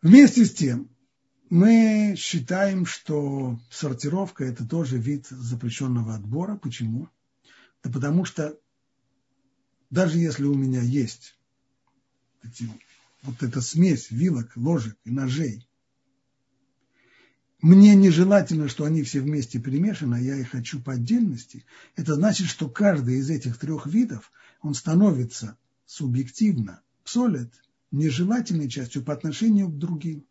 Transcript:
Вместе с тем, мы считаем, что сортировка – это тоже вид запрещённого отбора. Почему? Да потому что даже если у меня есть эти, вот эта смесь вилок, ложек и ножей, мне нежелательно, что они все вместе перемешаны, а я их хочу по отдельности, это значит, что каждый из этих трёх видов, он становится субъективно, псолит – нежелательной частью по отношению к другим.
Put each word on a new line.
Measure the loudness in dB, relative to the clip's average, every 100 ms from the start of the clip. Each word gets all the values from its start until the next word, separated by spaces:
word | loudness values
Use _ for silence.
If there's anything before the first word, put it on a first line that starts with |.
Вместе | 10 10 10 8 2
с |
тем, | 2 -2 -2 -8 _ _ _ _ _ _
мы | 4 6 6 6 2 0 -2
считаем, | -4 -6 -4 -2 -2 -2 -4
что | -8 -6 -4 -4 -6 -6 -8 _
сортировка – | -10 -8 -6 -4 -4 -6 -6
это | -8 -8 -6
тоже | -6 -4 -4
вид | -4 -8 -10
запрещённого | -14 -10 -8 -8 -6 -4 -4 -4
отбора. | -8 -8 -8 -6 -8
Почему? | -12 -8 -8 -8 -10 _ _ _ _ _ _ _
Да | -10
потому | -6 -2 -2
что | -2 -6 -8 -10 _ _ _ _ _ _ _ _ _ _ _ _ _
даже | -2 0 0
если | -2 -2
у | -2
меня | -2 -2 -2
есть | -2 -2 -4 -8 -20 _ _ _ _ _ _ _ _ _ _ _
эти, | -20 -14 -14 -14 _ _ _ _
вот | -16 -8
эта | -8 -6
смесь | -6 2 2 2 -4
вилок, | -4 -2 -2 -6 -6
ложек | -4 -4 -6 -12
и | -10
ножей, | -6 -4 -4 -6 -8 _ _ _ _ _ _ _ _ _ _ _ _ _ _ _ _ _ _ _ _
мне | 8 10 10
нежелательно, | 10 8 6 4 4 2 -2 -4
что | -4
они | -2 -2
все | -2 -4
вместе | -4 -4 -6 -8
перемешаны, | -6 -2 -2 -4 -4 -4
а |
я | -4 -6
их | -8
хочу | -10 -10 -10
по | -8
отдельности, | -8 -2 0 0 -4 -12 -20 _ -20 -16 -8
это | -4
значит, | 0 0 0 -4
что | -6 -8
каждый | 0 0 2 0 -2
из | -2
этих | -4 -6 -8
трёх | -8 -8 -2
видов, | -2 -2 -4 -16 _ _ _
он | -8
становится | -8 -2 2 4 2 -4 -10 -16 -16 _ _ _
субъективно, | -10 -4 -4 -4 -2 0 0 -6 -10 _ _
псолит – | -6 -2 0 -2 -6 _ _ _ _
нежелательной | -2 -2 -2 -2 -2 -2 -4 -4
частью | -8 -10 -10
по | -8
отношению | -8 -8 -2 2 2 0
к | -4
другим. | -8 -6 -8 -10 -16